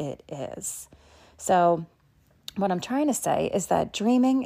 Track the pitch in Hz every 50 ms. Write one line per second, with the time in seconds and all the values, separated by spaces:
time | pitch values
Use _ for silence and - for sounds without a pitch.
0 | 151 143 - - - - 151 143 135 - - - 190 - - - - - - -
1 | _ _ - - - - _ - - - 190 180 175 175 170 165 165 - _ _
2 | _ _ _ _ _ _ _ _ _ - - - 196 202 185 180 - - 240 269
3 | 302 302 247 - - 175 147 - 160 - - 196 175 - 180 165 165 - - -
4 | 202 220 247 254 247 262 262 269 254